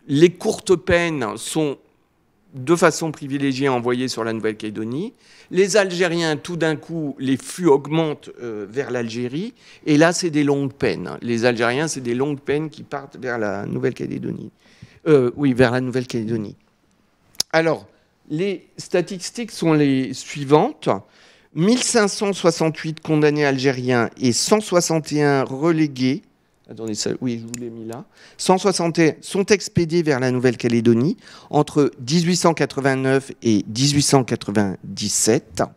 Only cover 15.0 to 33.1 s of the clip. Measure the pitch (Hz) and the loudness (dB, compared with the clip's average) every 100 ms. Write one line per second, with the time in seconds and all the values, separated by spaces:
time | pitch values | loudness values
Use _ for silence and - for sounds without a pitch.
15 | - 147 123 123 143 120 127 123 127 123 | 4 4 4 0 0 4 4 2 -2 -4
16 | 123 120 110 117 104 - _ _ _ _ | -4 -6 -4 -4 -6 -12 _ _ _ _
17 | _ _ _ _ - 160 165 127 98 _ | _ _ _ _ -2 2 2 -2 -6 _
18 | _ _ _ 151 196 180 _ - - 185 | _ _ _ -4 -4 -4 _ -20 -4 -2
19 | 175 190 - - 226 - 165 156 143 135 | -2 -6 -10 -10 -10 -2 2 4 4 2
20 | 131 131 - 147 139 151 226 - - 101 | -2 -8 -10 -10 4 4 4 -2 -4 -4
21 | - _ - _ _ 147 180 247 - 240 | -4 _ -20 _ _ -2 2 2 2 2
22 | 202 - 202 185 180 165 160 151 156 156 | 2 0 -4 2 0 2 -2 -2 -8 -10
23 | - 156 151 147 147 135 135 127 123 123 | -2 2 4 4 0 2 0 0 0 2
24 | 113 - 127 117 - 214 214 175 170 165 | 0 0 0 0 2 2 4 0 2 -2
25 | 151 147 147 139 123 131 160 160 156 127 | -2 0 2 2 -2 -2 0 2 0 0
26 | 127 156 _ _ _ _ _ 113 113 107 | -2 -2 _ _ _ _ _ -12 -8 -4
27 | - - 127 117 113 120 120 113 113 117 | -4 -4 -4 -6 -10 -12 -12 -12 -12 -14
28 | - _ - - - 185 202 180 170 160 | -16 _ -20 -10 2 2 2 0 0 2
29 | 160 - - 190 196 208 - - 165 170 | 2 0 -6 -4 2 0 0 -2 0 0
30 | 156 131 127 127 127 110 123 117 117 117 | 2 2 2 2 2 2 0 4 4 4
31 | 139 262 - - - 147 147 151 143 - | 2 -2 -10 -20 -2 0 2 2 0 -2
32 | 123 165 165 175 175 156 147 - 135 131 | -2 0 2 2 2 2 -2 0 0 0
33 | 131 | 2